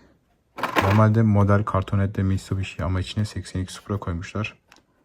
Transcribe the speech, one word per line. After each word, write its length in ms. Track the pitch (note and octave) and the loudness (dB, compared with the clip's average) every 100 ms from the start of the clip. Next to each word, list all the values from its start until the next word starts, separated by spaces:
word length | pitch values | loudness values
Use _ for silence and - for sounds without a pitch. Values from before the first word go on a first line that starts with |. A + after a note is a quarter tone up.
| _ _ _ _ _ - - - | _ _ _ _ _ -10 -4 0
Normalde 400 | F#2+ G#2 G#2+ A2 | 4 6 6 6
model 420 | A2 G2+ G2+ G2+ | 4 4 4 4
kartonette 580 | G#2+ G2 F#2 G2+ G2 G2 | 2 -2 -2 -2 -2 0
Mitsubishi 640 | F#2+ F#2+ - G2 F#2 - | 0 0 -2 -6 -6 -6
ama 160 | D#2 F#2 | -4 -2
içine 240 | F#2 - | -4 -2
seksen 360 | G#2+ - - - | -4 -4 -8 -8
iki 120 | F#2 | -8
Supra 260 | - - G2 | -10 -6 -6
koymuşlar. 600 | - E2+ F2+ G2+ G#2+ - _ - _ _ | -4 -6 -6 -6 -6 -10 _ -20 _ _